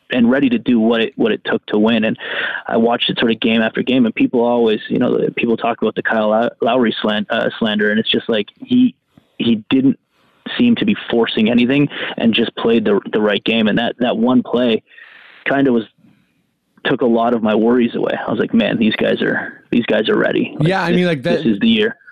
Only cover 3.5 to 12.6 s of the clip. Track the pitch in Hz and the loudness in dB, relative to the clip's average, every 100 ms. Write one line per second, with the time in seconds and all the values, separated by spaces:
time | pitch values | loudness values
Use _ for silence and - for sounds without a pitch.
3.5 | 113 110 - - 127 117 - 135 123 120 | 0 0 -2 0 2 2 2 0 2 2
4.5 | 120 113 107 - 117 123 120 - - 120 | 2 2 0 -2 -2 0 0 -2 -2 -2
5.5 | 113 117 117 110 104 101 113 107 107 117 | 0 -2 -2 -4 -2 -2 0 0 0 0
6.5 | - 123 127 117 - 110 107 104 113 117 | -2 -2 2 0 0 -2 -2 -2 -2 -4
7.5 | - 110 104 104 107 107 - - 110 104 | -2 -2 0 0 0 0 -2 -2 -4 -4
8.5 | - - 123 127 - _ _ _ - 117 | -10 -2 2 2 0 _ _ _ -6 -2
9.5 | 110 110 135 135 - _ _ _ _ - | -2 0 0 2 0 _ _ _ _ -10
10.5 | - 120 117 110 101 - 117 113 - 110 | 0 2 2 0 -2 -2 0 0 0 2
11.5 | 120 120 143 147 - - - 117 110 113 | 2 2 2 0 -2 -10 -2 0 0 -2
12.5 | - | -2